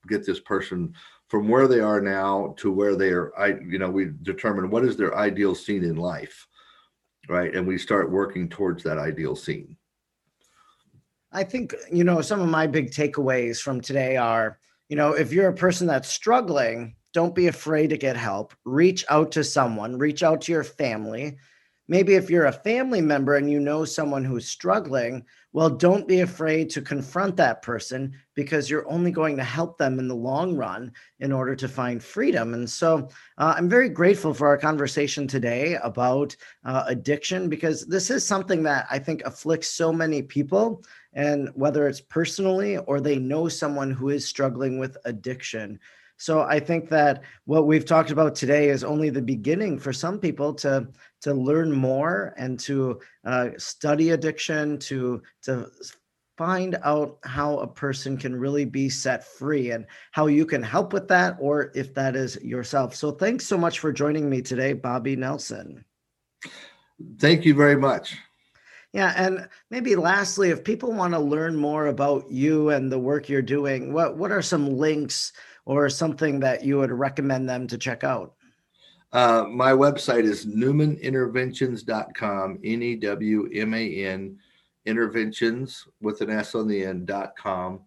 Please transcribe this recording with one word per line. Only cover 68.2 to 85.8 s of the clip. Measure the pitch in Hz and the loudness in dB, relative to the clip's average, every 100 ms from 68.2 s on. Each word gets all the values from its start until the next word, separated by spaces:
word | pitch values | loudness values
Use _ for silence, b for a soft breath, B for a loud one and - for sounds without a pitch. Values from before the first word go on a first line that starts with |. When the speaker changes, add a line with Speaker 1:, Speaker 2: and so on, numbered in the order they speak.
| - _ b b b b b | -20 _ b b b b b
Speaker 2:
Yeah, | 196 190 165 | 0 0 2
and | 185 190 180 b _ | 0 -2 -8 b _
maybe | 240 254 185 | -6 0 2
lastly, | 170 196 190 - 185 | 4 2 0 2 2
if | 160 | 2
people | - 226 247 | -2 -4 -2
wanna | 220 180 170 | -2 0 0
learn | 143 151 160 156 | 0 0 -2 -2
more | 147 151 147 | 0 0 0
about | 127 143 139 139 | 0 2 0 -2
you | 131 143 156 151 | -2 2 4 4
and | 143 131 | 2 0
the | 131 | -2
work | 127 147 143 | 0 -2 0
you're | 139 | 0
doing, | 117 143 139 131 131 | 2 0 0 -2 -2
what, | 151 160 156 | 0 0 0
what | 190 | -2
are | 202 | -2
some | 151 160 143 131 | 0 0 0 2
links | 156 151 143 - - B B B - | 2 0 -2 -4 -6 B B B -2
or | 139 143 | 2 2
something | - 165 147 156 139 | 0 -2 0 -2 2
that | 135 127 | 0 0
you | 139 139 | 0 2
would | 131 | 0
recommend | 120 139 135 139 131 127 | 0 -2 -2 -2 -2 -2
them | 127 123 | -6 -6
to | 120 | -6
check | 131 117 131 | -6 -4 -2
out? | 123 87 _ _ _ _ b b b _ | -4 -6 _ _ _ _ b b b _
Speaker 1:
Uh, | 123 120 113 104 | 4 6 4 2
my | 120 131 | 2 4
website | 135 143 139 - 120 | 6 6 4 0 2
is | 110 104 107 | 2 0 -2
newman | 104 127 147 151 147 | 0 2 4 2 0
interventions | 127 131 123 120 127 127 131 113 | -2 -2 0 -2 -4 -2 -2 -2
dot | 110 110 - - | -4 -4 -6 -6
com, | 107 98 95 95 | -4 -2 -4 -6
N | 107 113 | -4 -2
E | 120 113 | -2 -4
W | 104 101 107 107 101 | -4 -2 0 0 0
M | 104 110 | -4 -2
A | 110 110 85 139 | -2 -4 -4 -4
N, | 190 196 196 b b b _ 107 | -6 -8 -14 b b b _ -4
interventions | 113 113 113 107 107 117 120 131 - | 0 0 0 -4 -2 -2 -2 -8 -12